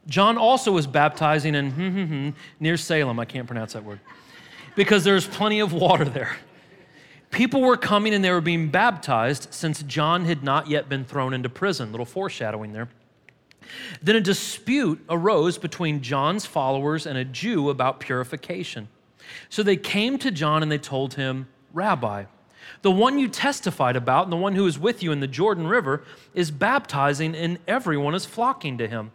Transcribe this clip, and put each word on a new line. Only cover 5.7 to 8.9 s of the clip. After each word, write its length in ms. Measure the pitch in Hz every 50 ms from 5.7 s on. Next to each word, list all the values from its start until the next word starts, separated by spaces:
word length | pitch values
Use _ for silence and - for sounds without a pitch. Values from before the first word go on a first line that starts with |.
water 340 | 160 170 185 175 185 - 160
there. 320 | 131 123 143 120 - - - - - - - _ _ - - - _ _ - - - - - _ _
People 300 | - 185 247 247 277 277
were 160 | 254 254 247
coming 360 | 240 - - 208 202 208 220 214
and 100 | 202 190
they 80 | 185
were 100 | 180 175
being 280 | 160 170 170 165 160 151
baptized 800 | 143 185 214 240